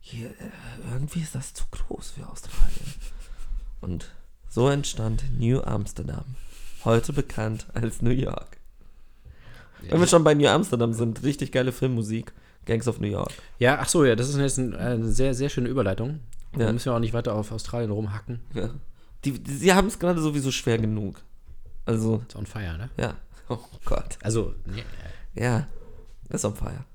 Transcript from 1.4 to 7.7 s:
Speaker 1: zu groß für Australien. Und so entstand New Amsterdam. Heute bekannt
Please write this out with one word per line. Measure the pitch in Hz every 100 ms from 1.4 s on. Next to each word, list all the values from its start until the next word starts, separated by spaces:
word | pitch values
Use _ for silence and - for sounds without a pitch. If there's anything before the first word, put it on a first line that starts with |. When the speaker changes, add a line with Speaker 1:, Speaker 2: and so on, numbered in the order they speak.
| 131
Speaker 1:
zu | - -
groß | - - - -
für | - 131
Australien. | - - - - - - - - - - - - - - -
Und | 90 87 - - - - -
so | - 131
entstand | 143 143 - 110 113 135 123
New | 117 127
Amsterdam. | - 107 107 - - - - 127 - - - -
Heute | - 113 -
bekannt | 143 - - 110 110 -